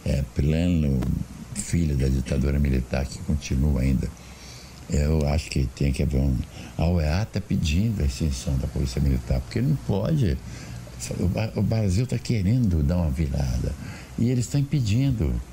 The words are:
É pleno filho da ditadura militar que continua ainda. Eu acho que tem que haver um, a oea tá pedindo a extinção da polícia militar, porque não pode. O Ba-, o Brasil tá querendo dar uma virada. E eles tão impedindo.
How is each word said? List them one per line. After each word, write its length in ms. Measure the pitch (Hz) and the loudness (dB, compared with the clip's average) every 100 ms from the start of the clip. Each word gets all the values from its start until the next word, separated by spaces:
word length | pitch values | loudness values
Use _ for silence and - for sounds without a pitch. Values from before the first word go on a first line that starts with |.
É 180 | - 71 67 | 0 -2 0
pleno 640 | - 71 78 90 85 73 65 64 - - - - | 0 2 2 4 4 2 2 0 -2 -4 -10 -12
filho 420 | - - 85 80 69 | -10 -2 0 2 2
da 120 | 65 | 2
ditadura 500 | 65 64 69 69 69 | 2 0 0 2 2
militar 480 | 71 65 - 69 65 | 2 2 0 -2 -4
que 120 | - | -6
continua 640 | - 76 - 65 73 65 | -2 -2 0 0 2 2
ainda. 260 | 67 64 - - - - - - - - - | 2 2 -2 -8 -18 -18 -18 -18 -18 -16 -2
Eu 360 | 73 73 80 73 | 0 2 2 2
acho 200 | 76 - | 0 0
que 180 | 71 64 | -2 -2
tem 180 | - 69 | 0 0
que 100 | 65 | 2
haver 180 | 69 67 | 0 2
um, 160 | 69 62 - - - - | 2 0 -4 -12 -10 -2
a 80 | 82 | 2
oea 380 | 87 76 85 | 2 2 0
tá 160 | 107 107 | -2 -4
pedindo 640 | - 98 82 78 113 104 | -2 0 2 2 2 2
a 20 | |
extinção 500 | 69 - 78 62 - 67 | 0 0 -2 -2 -2 -2
da 80 | 60 | -2
polícia 340 | 67 67 - | -2 -2 0
militar, 400 | 69 65 - 64 | 2 0 0 -2
porque 220 | - 110 | 0 0
não 140 | 131 139 | 0 0
pode. 600 | - 98 107 156 104 67 - - - - - - - 117 | 0 0 2 2 2 0 -6 -14 -14 -14 -14 -12 -8 -2
O 100 | 87 | 0
Ba-, 240 | - 110 - | 0 -2 0
o 60 | |
Brasil 440 | 101 113 104 90 127 | 2 2 2 2 0
tá 120 | 120 | -2
querendo 640 | - 113 92 127 113 82 | -2 0 2 4 4 2
dar 160 | 71 90 | 2 2
uma 120 | 80 | 0
virada. 640 | 67 73 69 67 64 - - - - - - | 0 -2 0 0 0 -2 -4 -10 -12 -12 -2
E 100 | 120 | 2
eles 180 | 127 113 | 2 0
tão 140 | 147 | 0
impedindo. 720 | 139 151 113 113 135 107 73 58 - | 0 0 2 2 2 2 0 0 -4